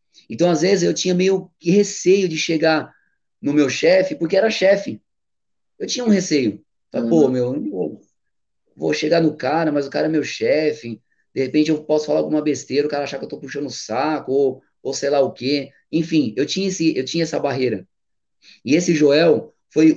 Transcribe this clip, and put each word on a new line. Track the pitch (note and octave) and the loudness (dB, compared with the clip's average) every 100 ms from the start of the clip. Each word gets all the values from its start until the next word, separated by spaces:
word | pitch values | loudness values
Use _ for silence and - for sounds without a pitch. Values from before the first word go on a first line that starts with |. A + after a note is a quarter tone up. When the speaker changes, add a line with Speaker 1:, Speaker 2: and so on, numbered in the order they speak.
| _ _ - | _ _ -12
Speaker 1:
Então, | A#2 F3 | -2 0
às | D#3 | 2
vezes, | F3 G3 | 2 2
eu | E3+ | 0
tinha | D#3+ F#3 | -2 -2
meio | F3+ F#3 F#3+ - _ | 0 2 0 -4 _
que | E3+ | 0
receio | G3 G3+ - F3+ G3 F3+ | 2 0 0 2 2 2
de | D#3 | -2
chegar | - D#3+ D#3+ D#3 C3+ _ _ _ _ _ | -2 0 2 0 -4 _ _ _ _ _
no | C#3+ | -2
meu | D3 C#3 | 2 2
chefe, | B2+ D#3+ F#3+ - D3+ | 2 2 4 2 -2
porque | E3 F#3+ | -2 0
era | A3 | 0
chefe. | G#3+ F#3+ G3 G3 G#3+ _ _ _ _ _ _ _ - | 2 2 2 -2 -12 _ _ _ _ _ _ _ -12
Eu | - | -8
tinha | - | -4
um | A#3+ | 2
receio. | G3 F3+ D3+ A#2+ - _ _ _ | 2 2 0 0 -4 _ _ _
Falei, | B2+ A#2 | -6 2
Speaker 2:
Uhum. | |
Speaker 1:
"Pô, | D#3+ C3+ | 4 4
meu, | B2+ B2 | 2 -2
eu | |
não | C#3 - | -4 -6
vou, | F#2+ - - _ _ _ _ _ _ _ - | -6 -8 -10 _ _ _ _ _ _ _ -6
vou | D#3 | -4
chegar | D3+ D3+ E3+ | -2 0 2
no | E3 D#3 | 2 0
cara, | B2+ D#3 D#3+ | -2 0 0
mas | D3 C3+ | -2 -2
o | |
cara | D3 D#3 | -2 -2
é | |
meu | D#3 | -2
chefe, | C3 - A2+ D3 D#3 D3+ A#2+ A2 _ _ _ | -2 -2 0 2 0 -4 -10 -14 _ _ _
de | C3 | -6
repente | C3 D3+ D3+ | -2 0 2
eu | D3+ | 0
posso | - D#3 D3+ | 0 -2 0
falar | D#3 | -2
alguma | D3+ D3+ | 0 -2
besteira, | D3+ C3 - C3+ D3 | -2 -4 -2 -2 0
o | |
cara | C#3+ | -2
achar | C#3 C3+ | -6 -8
que | C3+ | -10
eu | |
tô | C#3+ | -12
puxando | C3+ D3 C#3+ | -10 -8 -8
o | |
saco, | B2+ - A2+ D3+ D3+ - | -10 -6 -2 -2 -2 -2
ou, | C3+ C3+ C3 _ _ | 0 0 -2 _ _
ou | B2+ C3+ | -8 -4
sei | C#3 | 0
lá | C#3+ | 2
o | B2+ | 0
quê." | - B2 C#3+ C3 _ - | -2 -4 -4 -4 _ -4
Enfim, | D#3+ E3 D#3+ B2 G#2 | -2 0 0 0 -2
eu | D3 | -4
tinha | F#3 G3 | -2 -4
esse, | F#3 E3 - | 0 0 0
eu | B2+ | -4
tinha | - | -4
essa | D#3+ C#3+ | -2 -2
barreira. | C#3+ C3 B2+ G2+ - _ _ _ _ _ _ _ - | -4 -2 -2 -2 -10 _ _ _ _ _ _ _ 0
E | D#3 | 0
esse | F3+ D#3 | 2 2
Joel | D3 C#3+ E3+ C#3 - _ _ | 4 4 4 2 0 _ _
foi | - D#3 | 4 4